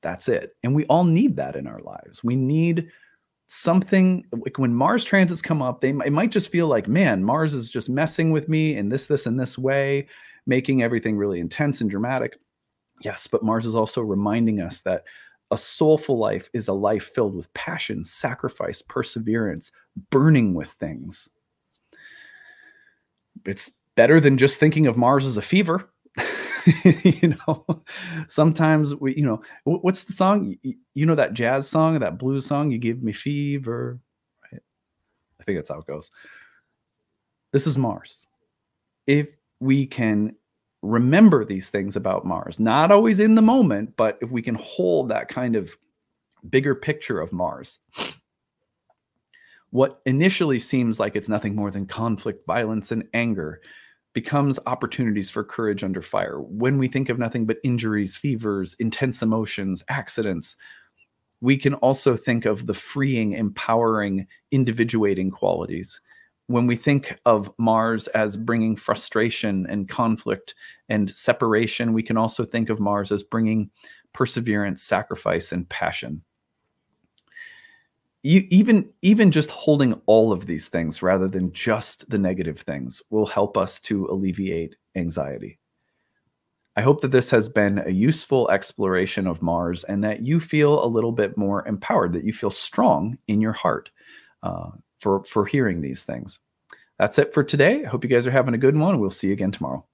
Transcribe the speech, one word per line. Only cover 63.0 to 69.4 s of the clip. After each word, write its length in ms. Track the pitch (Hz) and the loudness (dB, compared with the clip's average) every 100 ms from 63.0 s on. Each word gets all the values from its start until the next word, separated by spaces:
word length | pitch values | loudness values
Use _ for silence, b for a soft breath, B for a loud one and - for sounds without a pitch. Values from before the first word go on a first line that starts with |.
| 135 127 107 | 0 0 -2
empowering, 960 | 98 104 98 - 113 117 110 101 98 95 b _ | -2 -4 -4 0 2 2 0 -2 -4 -6 b _
individuating 800 | 135 120 113 117 113 104 92 95 | 0 0 0 0 2 2 2 -2
qualities. 680 | 95 98 85 90 85 95 - b b b b - | -2 -2 -2 -4 -10 -10 -14 b b b b -4
When 220 | 120 123 | 0 0
we 80 | 117 | 0
think 420 | - 143 - - - | 0 0 -2 -2 2
of 260 | 110 101 - | 2 0 -2
Mars 480 | 113 110 113 113 - | 2 2 2 -2 -4
as 280 | 110 107 101 | -2 -2 -4
bringing 380 | 117 117 110 104 | -4 0 0 -2
frustration 920 | - 110 - 110 113 - | -2 -4 -2 -2 0 -2